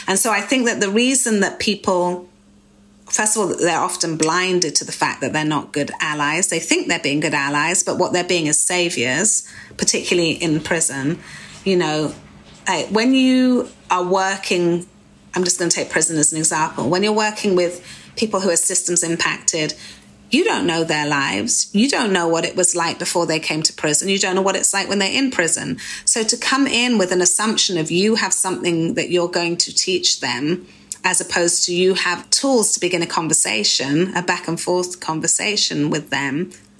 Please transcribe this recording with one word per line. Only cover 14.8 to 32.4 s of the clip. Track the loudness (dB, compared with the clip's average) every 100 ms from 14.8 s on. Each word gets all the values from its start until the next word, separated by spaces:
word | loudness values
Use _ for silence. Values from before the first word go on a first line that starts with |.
| -4 -16 -20 -20 -8 -2
I'm |
just | 0 0
gonna | 0
take | 0 0
prison | 0 0 2
as | 0
an | 0
example. | 0 0 -2 -2 0
When | 2
you're | 2
working | 2 0 -2 0 2
with | 2 -2 -12 -20 -16 -4
people | -2 0
who | 0
are | 0
systems | 0 0 0 0
impacted, | 0 0 -2 -2 -4 -2 -2 -6 -14 -20 -20 -20 -2
you | 2
don't | 2 0 0
know | 0
their | 0 0 0
lives. | 0 0 -2 -2 -2 0
You | 2 2
don't | 2 2
know | 2 2
what | 0 0
it | 0
was | 0 0
like | -2 -2
before | -4 0 0
they | -2
came | -2 -2
to | -2
prison. | -2 -2 0 0
You | 0
don't | 0 0
know |
what | 0 0
it's | 0
like | -2 -2
when | -2
they're | 0
in | 0 -2
prison. | 0 0 -2 -4 -6 -8 -4 0
So | 2
to | 0 -2
come | 0 2 2
in | 2 2 2
with | 2
an | 2
assumption | 2 2 0 0 0 0
of | 0
you | 2 2 2
have | 0
something | -2 -2 -2 0 0 0
that | -2 0
you're | 0 0
going | -2 -2 -2
to | -2
teach | -2 -2 0 0 -2
them, | -2 -2 -2 -4 -6 -20 -16 -6
as | -2 -2
opposed | -2 0 0 0 0
to |
you | 2 2 2
have | -2 -4 -2
tools | 0